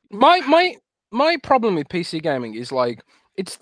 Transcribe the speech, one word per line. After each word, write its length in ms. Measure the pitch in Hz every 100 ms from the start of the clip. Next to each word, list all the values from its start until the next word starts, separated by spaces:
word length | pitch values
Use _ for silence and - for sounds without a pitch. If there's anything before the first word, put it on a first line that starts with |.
| _
my, 300 | 202 285 359
my, 360 | 269 330 359 - _ _ _
my 260 | 233 311 339
problem 340 | - 262 220 170
with 120 | 139
P 140 | 180
C 180 | 170 165
gaming 340 | 156 131 117
is, 180 | 107 120
like, 300 | 131 123 113 _ _ _ -
it's, 220 | 190 -